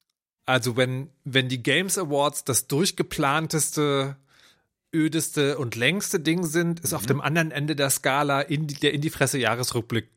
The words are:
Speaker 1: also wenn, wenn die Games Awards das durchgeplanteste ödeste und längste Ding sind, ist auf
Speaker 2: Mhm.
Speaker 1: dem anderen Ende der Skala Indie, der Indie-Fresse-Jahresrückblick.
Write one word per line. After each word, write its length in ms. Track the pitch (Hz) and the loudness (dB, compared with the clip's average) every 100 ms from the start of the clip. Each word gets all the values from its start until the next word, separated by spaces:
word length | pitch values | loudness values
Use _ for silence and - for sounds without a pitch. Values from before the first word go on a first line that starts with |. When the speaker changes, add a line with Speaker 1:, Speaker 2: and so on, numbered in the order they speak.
| _ _ _ _ - | _ _ _ _ -2
Speaker 1:
also 300 | 127 120 117 | 0 0 0
wenn, 320 | 127 127 139 _ 143 | 0 -2 -10 _ -2
wenn 220 | 131 127 | 0 0
die 120 | 127 | 0
Games 360 | 117 139 190 196 | 0 0 0 -2
Awards 460 | 165 143 147 - | 0 2 0 0
das 240 | - 117 - | -2 -2 0
durchgeplanteste 1500 | 143 190 - 175 - 143 147 160 160 - - 147 139 135 139 _ _ _ _ _ _ _ | 0 0 0 -4 0 0 0 0 -2 -2 0 0 0 -2 -6 _ _ _ _ _ _ _
ödeste 640 | 165 156 160 151 - 143 147 | 0 2 0 -2 0 0 0
und 180 | 127 110 | -4 0
längste 440 | 123 190 - 190 | 0 2 -2 -2
Ding 240 | 151 165 170 | 0 0 0
sind, 340 | 160 170 170 | 0 0 0
ist 140 | 127 | -4
auf 100 | 160 | -4
Speaker 2:
Mhm. 40 | 104 | 0
Speaker 1:
dem 140 | 139 | 0
anderen 300 | 147 165 160 | 0 0 0
Ende 240 | 143 147 143 | -2 -2 0
der 140 | 139 | 0
Skala 520 | - 143 135 147 139 | 0 2 2 2 0
Indie, 320 | 143 147 156 139 | 0 -2 -4 -2
der 180 | 147 | 0
Indie-Fresse-Jahresrückblick. 1160 | 151 151 - 135 139 113 117 127 120 110 113 - | 0 -2 0 0 2 2 2 0 -2 -2 -4 -4